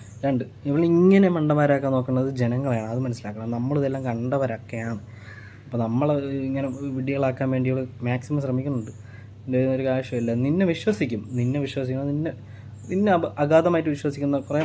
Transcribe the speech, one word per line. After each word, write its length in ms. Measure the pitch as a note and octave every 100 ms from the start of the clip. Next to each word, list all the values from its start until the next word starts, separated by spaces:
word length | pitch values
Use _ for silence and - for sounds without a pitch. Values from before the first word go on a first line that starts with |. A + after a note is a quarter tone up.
| - - C#3
രണ്ട്, 180 | B2+ - - C#3+
ഇവൾ 100 | D3 E3+
ഇങ്ങനെ 380 | E3+ F3+ G3 F#3+ E3+
മണ്ടന്മാരാക്കാൻ 560 | D3+ D3 D3 C#3 C3+ C3
നോക്കുന്നത് 340 | B2+ B2+ C3+ C3
ജനങ്ങളെയാണ്, 480 | A#2+ B2 C#3 A#2 A2
അത് 80 | A#2+ C3
മനസ്സിലാക്കണം. 420 | A#2 G#2 G#2 A2+ A#2
നമ്മളിതെല്ലാം 460 | B2+ D3 C#3 C3+ C3
കണ്ടവരൊക്കെയാണ്. 880 | A#2 B2 C#3 C3 A2+ - A2+ A#2 A2 - - - - - - -
അപ്പോൾ 140 | A#2+ A2+
നമ്മൾ 220 | A#2+ D3 D3 C#3 C#3 C3+
ഇങ്ങനെ 200 | C3+ C3+ C3 C#3+ C3
വിഡ്ഢികളാക്കാൻ 520 | C3 C#3 C3+ B2+ C3 C3
വേണ്ടി 140 | B2+
ഇവൾ 100 | C3 B2+ - A#2+
മാക്സിമം 340 | B2 - D3 C3+
ശ്രമിക്കുന്നുണ്ട്. 460 | B2+ C#3+ B2+ G#2+ - - - - -
ഇതിൻ്റെ 160 | C3 B2+ C3 C3
ഒരു 100 | C3+
ആവശ്യമില്ല. 380 | C3 B2+ A#2+ A#2 A#2
നിന്നെ 220 | C3+ E3+ F#3+
വിശ്വസിക്കും, 480 | D#3 A3 G3+ C#3 A2 - B2
നിന്നെ 200 | A#2+ C#3+
വിശ്വസിക്കണം, 420 | C3+ C#3 B2+ C3 C#3+
നിന്നെ, 200 | C#3+ D#3+ - - - - - -
നിന്നെ 200 | F#3 G#3 F3
അപ-, 140 | D#3+ -
അഗാധമായിട്ട് 480 | D3 D#3+ E3+ E3+ D#3
വിശ്വസിക്കുന്ന 420 | C#3+ D3+ C#3+ C#3+ C#3 -
കുറേ 120 | D3